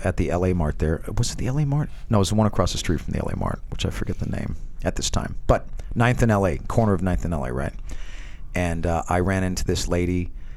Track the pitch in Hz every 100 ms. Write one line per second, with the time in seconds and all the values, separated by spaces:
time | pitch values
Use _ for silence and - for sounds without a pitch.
0 | 95 - 73 87 92 90 76 - 78 80
1 | - 107 123 - - 139 143 143 - -
2 | - 107 95 110 107 - 90 - - 78
3 | - - - - - - - - - -
4 | 117 - - - - - - - 90 -
5 | - - - - - 117 - - - -
6 | 117 123 117 101 95 65 - 117 110 90
7 | 92 90 87 78 64 64 76 - - -
8 | - - - - - 90 87 82 85 82
9 | - 87 90 95 92 92 - 87 - 87
10 | 87 90 87 - -